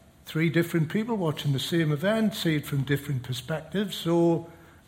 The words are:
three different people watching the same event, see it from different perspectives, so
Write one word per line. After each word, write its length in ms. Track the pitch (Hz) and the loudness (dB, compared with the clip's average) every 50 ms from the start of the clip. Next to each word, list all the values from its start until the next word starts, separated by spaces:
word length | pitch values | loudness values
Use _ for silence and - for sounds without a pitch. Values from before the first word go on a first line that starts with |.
| - - - - - | -20 -20 -20 -20 -14
three 260 | - - 156 160 170 | -6 -2 0 2 2
different 380 | 135 165 170 170 - 170 156 151 | 4 2 2 2 2 0 0 0
people 280 | - 202 220 240 233 208 | 0 -2 -2 0 -2 0
watching 340 | 180 160 143 - - 147 | 0 0 -2 -2 0 0
the 80 | 139 127 | 0 0
same 320 | - - 175 170 165 147 | 0 0 0 2 2 2
event, 440 | 151 139 151 196 220 220 220 208 - | 0 0 2 0 2 2 2 0 0
see 220 | - - 170 160 147 | 0 0 0 0 0
it 100 | 147 - | 0 -2
from 160 | 147 139 127 | -2 -2 0
different 400 | - 143 139 143 - 143 127 120 | 0 0 -2 -2 -2 -4 -4 -4
perspectives, 720 | - 127 - - - 160 151 156 - - 185 214 185 160 | -6 -8 -8 -6 -6 -6 -6 -6 -6 -4 -2 -2 -2 -4
so 520 | - - 165 170 170 170 170 165 156 - - - - - - - - - | -4 -2 2 4 4 4 4 4 2 -2 -6 -14 -20 -20 -20 -20 -20 -12